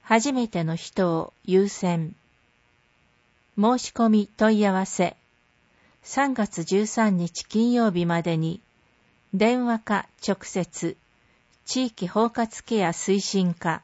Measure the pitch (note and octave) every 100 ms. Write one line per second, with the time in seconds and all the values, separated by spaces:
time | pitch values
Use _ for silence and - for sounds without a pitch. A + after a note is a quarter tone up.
0 | - A3+ B3+ C4 A#3 F3+ D#3+ E3 - -
1 | F3+ E3 - _ - F#3 G3 - F#3 E3+
2 | D#3+ - _ _ _ _ _ _ _ _
3 | _ _ _ _ _ - G#3 B3 - -
4 | A3+ G#3+ G3+ - A3 A3 G#3 F#3+ F#3+ -
5 | F3 - _ _ _ _ _ _ _ _
6 | - - C#4 B3 G#3 - E3 F#3+ G#3+ -
7 | A3 F#3 E3+ - - G#3 A#3 A#3+ A3+ F3
8 | E3+ E3+ E3+ D#3+ D#3+ F3 _ _ _ _
9 | _ _ _ G3 A3 B3 A#3+ A3+ - G#3
10 | - _ - G3 - G3 E3+ - E3+ -
11 | _ _ _ _ _ _ - B3+ B3+ -
12 | F3+ G3+ A3+ A3+ A3+ - - A3 F3+ E3+
13 | - G3 F#3+ G3 F3+ E3+ E3+ D#3+